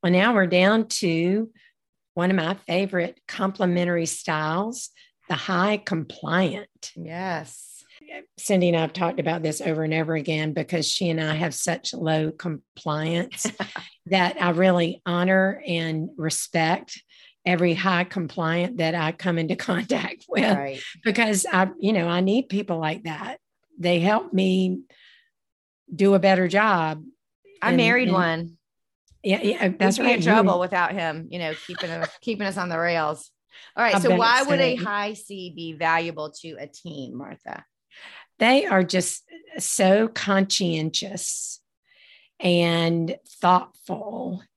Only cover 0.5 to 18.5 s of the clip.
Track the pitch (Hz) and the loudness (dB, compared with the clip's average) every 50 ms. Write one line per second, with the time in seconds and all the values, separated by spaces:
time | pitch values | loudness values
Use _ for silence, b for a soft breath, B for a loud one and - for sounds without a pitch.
0.5 | 175 180 185 196 214 226 220 220 - - - 175 165 165 170 180 190 208 226 226 | 4 4 6 6 4 4 2 0 -4 -2 0 0 0 2 2 2 0 0 -2 -4
1.5 | b b b b b _ _ _ _ _ _ _ _ - 175 185 190 190 160 160 | b b b b b _ _ _ _ _ _ _ _ -2 0 2 2 0 0 -2
2.5 | 196 196 _ - 170 185 196 196 196 180 165 175 - _ _ - - - 208 190 | -4 -6 _ -4 -2 -2 -2 0 -2 -2 -2 -2 -6 _ _ -14 -8 -4 -4 -4
3.5 | 196 - 196 180 175 175 175 175 175 170 165 160 - - - - 160 156 156 156 | -2 0 0 2 2 2 0 0 0 0 -2 -2 -4 -6 -4 -4 -2 -2 -2 -2
4.5 | 156 180 202 220 247 247 - - b b b b b _ _ _ 175 135 - - | -2 -2 -2 -4 -6 -10 -12 -16 b b b b b _ _ _ -6 -6 -4 -2
5.5 | 190 175 180 208 214 208 208 - 196 165 151 123 - - - 143 160 180 190 160 | 0 0 2 2 0 -2 -2 -4 -4 -4 -6 -8 -12 -12 -6 -2 0 2 2 0
6.5 | - - - _ _ _ - - - 180 170 160 160 175 185 190 175 156 156 - | -2 -6 -10 _ _ _ -20 -18 -14 -14 -14 -12 -10 -8 -6 -6 -6 -6 -8 -12
7.5 | - - - - - - - B B B 302 302 - 294 - _ _ - - - | -18 -20 -20 -20 -20 -20 -20 B B B -20 -18 -18 -18 -18 _ _ -14 -2 0
8.5 | 202 185 175 175 170 165 160 160 160 185 180 165 139 - 160 160 160 170 160 156 | 2 4 4 4 2 2 0 -2 -2 -2 -4 -2 -2 -2 -2 -2 -2 -2 -4 -4
9.5 | 156 - 180 170 160 156 160 156 160 160 160 151 165 156 143 151 160 156 156 156 | -6 -4 -4 -4 -2 -2 -2 -2 -2 -2 -2 -2 -2 -4 -2 -2 -2 -2 -2 -2
10.5 | 151 165 156 - - 170 151 - - - 180 170 165 160 160 156 156 156 175 165 | -4 -4 -6 -4 -4 -4 -2 -2 -2 -2 -2 -2 -2 -2 -2 -2 -2 -2 -4 -4
11.5 | 139 - - - 165 - - - - - 170 160 160 156 156 156 156 _ - 175 | -4 -4 -4 -4 -4 -4 -6 -10 -8 -4 -2 0 0 0 0 -2 -6 _ -8 -8
12.5 | 160 139 _ _ _ - - 160 151 151 156 160 170 170 175 - - - - 226 | -8 -8 _ _ _ -10 -6 -4 -4 -2 -2 -2 -2 -2 -4 -6 -8 -8 -8 -8
13.5 | - - 185 - - - - - - _ _ 170 185 190 180 175 - - 190 180 | -6 -6 -10 -8 -8 -14 -14 -14 -20 _ _ 0 2 2 2 2 0 0 0 0
14.5 | 170 165 185 185 180 175 170 165 190 - _ 180 175 175 175 185 190 190 190 190 | 2 4 4 4 4 4 2 0 -2 -6 _ -4 -2 0 2 4 4 4 4 2
15.5 | 202 - 302 285 175 170 165 165 160 156 156 - - - 156 160 - - - - | 0 -4 -6 -4 -4 -4 -2 -2 -4 -4 -6 -8 -8 -6 -6 -4 -4 -4 -8 -4
16.5 | _ 165 160 160 175 - - - - - _ b b b b b b b _ 180 | _ 0 2 2 0 -2 -4 -12 -18 -20 _ b b b b b b b _ 0
17.5 | 180 165 175 175 165 175 185 196 185 175 180 180 - 196 170 147 - - 170 160 | 0 2 2 2 2 2 0 0 2 0 0 -2 -2 -6 -6 -4 -4 -4 -2 0